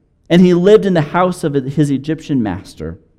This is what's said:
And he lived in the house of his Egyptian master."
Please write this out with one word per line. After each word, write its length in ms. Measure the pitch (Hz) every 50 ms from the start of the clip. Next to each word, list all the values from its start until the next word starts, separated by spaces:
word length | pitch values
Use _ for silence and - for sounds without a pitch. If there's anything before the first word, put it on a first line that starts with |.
| _ _ _ _ _ -
And 120 | 165 175
he 120 | 185 180 175
lived 320 | 175 175 202 214 214 -
in 100 | 196 180
the 60 | 165
house 440 | 151 151 - 175 180 185 175 - -
of 80 | 156 143
his 360 | 139 123 139 143 160 151 143
Egyptian 540 | 139 127 135 - 160 156 - - 147 127 110
master." 560 | 101 90 95 - - - - 80 80 85 - _ _ _